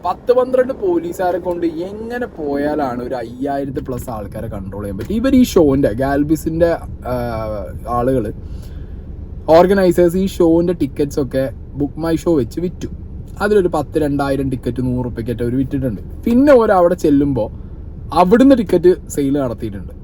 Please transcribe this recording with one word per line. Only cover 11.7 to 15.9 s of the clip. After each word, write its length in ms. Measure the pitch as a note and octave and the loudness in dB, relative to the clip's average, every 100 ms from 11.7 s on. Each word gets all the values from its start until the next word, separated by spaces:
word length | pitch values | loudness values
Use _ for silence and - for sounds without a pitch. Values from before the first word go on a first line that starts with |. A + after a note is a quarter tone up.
| C3 | -4
ബുക്ക് 200 | C#3+ - | -4 -2
മൈ 120 | E3 E3 | -2 0
ഷോ 80 | F3 D#3+ | 2 0
വെച്ച് 180 | A2+ - F3+ | 0 -4 -6
വിറ്റു. 240 | - - - - - - - | -6 -10 -10 -12 -14 -14 -4
അതിലൊരു 300 | G3+ G#3 F3 D#3+ | 2 2 2 -2
പത്ത്, 180 | C#3 D#3+ D3 | -2 0 0
രണ്ടായിരം 420 | C#3+ C#3 C#3 C3+ | 0 0 0 -2
ടിക്കറ്റ് 300 | B2+ B2 A#2+ B2+ | -4 -4 -4 -2
നൂറ് 180 | B2 A#2+ | -2 -4
റുപ്യക്കറ്റ 340 | A2 A2+ A#2 A#2+ | -6 -6 -4 -2
അവർ 80 | B2+ | -2
വിറ്റിട്ടുണ്ട്. 400 | C3 C#3 C3 | -2 -2 -4